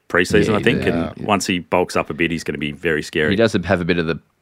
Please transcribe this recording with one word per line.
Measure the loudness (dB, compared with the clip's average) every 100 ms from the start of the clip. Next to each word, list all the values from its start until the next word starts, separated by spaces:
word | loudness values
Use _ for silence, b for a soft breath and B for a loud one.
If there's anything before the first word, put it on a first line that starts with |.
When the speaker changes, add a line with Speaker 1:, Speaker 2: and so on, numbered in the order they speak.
| -2
Speaker 1:
preseason, | 0 2 4 4
Speaker 2:
Yeah, | 2
Speaker 1:
I |
think, | 2 0
Speaker 2:
yeah. | 0 -2 -4 -6
Speaker 1:
and | -2
once | 0 0
he | -4
bulks | 0 0 0 0
up | -4
a |
bit, | -2 -2
he's | -2
gonna | -6 -6
be | -6
very | -4 -2 -2
scary. | -2 -2 0
Speaker 2:
He | 2
does | 2
have | 2 0 0
a | 2
bit | 0
of |
the | 0 -4 _ _